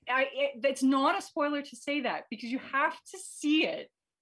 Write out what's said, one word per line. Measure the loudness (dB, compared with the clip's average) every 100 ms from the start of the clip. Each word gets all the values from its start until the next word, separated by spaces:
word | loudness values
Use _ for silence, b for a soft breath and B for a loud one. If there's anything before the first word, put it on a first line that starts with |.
| -2
I, | 2 2
it, | 0 -2 2
it's | 0 4
not | 4 6 4 2
a |
spoiler | -2 -2 0 0
to | -4 -10
say | -4 -2
that, | -2 -4 -6
because | -10 -6
you | -6 -2
have | 0 0 -2 -12
to | -16
see | -14 -4 2 4 2
it, | 0 -8 _ _ _